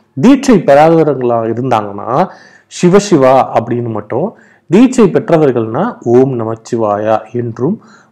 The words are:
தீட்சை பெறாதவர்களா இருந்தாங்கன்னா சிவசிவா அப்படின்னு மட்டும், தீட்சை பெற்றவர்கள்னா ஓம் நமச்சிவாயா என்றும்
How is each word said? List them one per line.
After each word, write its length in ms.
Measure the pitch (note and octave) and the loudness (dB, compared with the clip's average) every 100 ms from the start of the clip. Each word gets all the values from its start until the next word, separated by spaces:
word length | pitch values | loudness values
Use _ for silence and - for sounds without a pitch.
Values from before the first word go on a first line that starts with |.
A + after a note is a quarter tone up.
| _ - | _ -2
தீட்சை 340 | G#3 C#4 - G3+ | 2 2 2 2
பெறாதவர்களா 840 | - C#3 D#3+ E3 D3+ C3 B2 A#2 A2+ | 4 4 4 4 0 -2 -2 -2 -4
இருந்தாங்கன்னா 760 | A2+ C3 A2+ G#2 G2+ G2+ C3+ F#3 - - _ _ | -4 -4 -4 -4 -10 -4 -2 -4 -6 -20 _ _
சிவசிவா 600 | - F3 G3 G3+ D#3 C3 C3+ A2+ | -2 2 2 2 2 4 4 2
அப்படின்னு 340 | A2+ A2 A#2+ A#2+ | -2 -4 -6 -6
மட்டும், 480 | G#2+ - A2+ G3+ - _ _ - | -8 -8 -6 -6 -8 _ _ 0
தீட்சை 360 | G3 B3+ B3+ F#3+ | 2 4 4 2
பெற்றவர்கள்னா 800 | D3+ - D#3+ D3 B2 A2 B2 A#3 - | 0 0 0 2 0 -4 -4 -6 -6
ஓம் 320 | A#2+ B2 C3+ B2 | 0 2 2 -2
நமச்சிவாயா 920 | A2 A2 - A#2 G#2+ G2+ G#2+ G#2+ - | -6 -8 -6 -4 -2 -2 -2 -2 -4
என்றும் 500 | A#2+ A#2 A#2 C3 - _ _ _ | -8 -8 -6 -6 -6 _ _ _